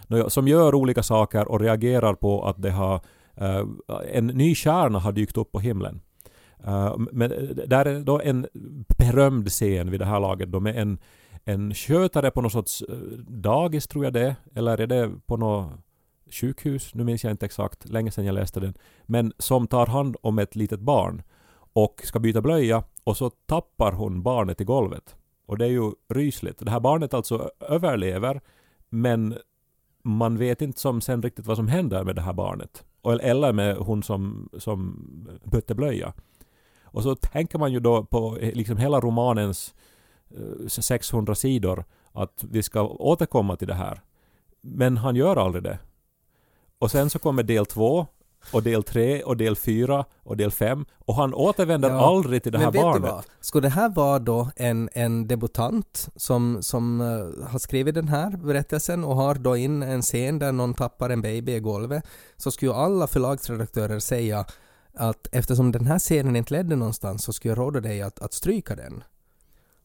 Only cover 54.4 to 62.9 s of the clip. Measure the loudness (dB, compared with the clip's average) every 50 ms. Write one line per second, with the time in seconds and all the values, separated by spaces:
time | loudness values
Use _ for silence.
54.4 | 0 -2 -4 -2 0 0 0 0 -2 -2 -2 -2 0 0 0 0 0 -2 -2 -2
55.4 | -2 -2 -2 -2 -2 0 0 -2 -4 -4 -8 -10 -10 -10 -10 -6 -2 0 2 2
56.4 | 2 2 0 -2 -4 -2 -2 0 0 0 0 0 0 -2 -2 -4 -6 -8 -10 -10
57.4 | -10 -8 -6 -6 -6 -2 -2 -2 0 0 0 -2 0 0 0 0 -2 -2 -6 -6
58.4 | -4 -2 -2 -2 -2 -2 -4 -4 -2 -2 -2 -2 -2 0 0 2 2 2 0 0
59.4 | 0 0 0 2 0 0 -2 -2 -2 -4 -4 -2 -2 -2 -2 -2 -2 -2 -2 -2
60.4 | -2 -2 0 0 0 -2 -2 -2 -4 -4 -4 -4 -4 -2 -2 -2 -2 -2 -4 -4
61.4 | -4 -4 -4 -2 -2 -4 -4 -4 -4 -6 -6 -6 -8 -10 -16 -20 -20 -20 _ -8
62.4 | -6 -6 -4 -2 -2 0 0 0 0 2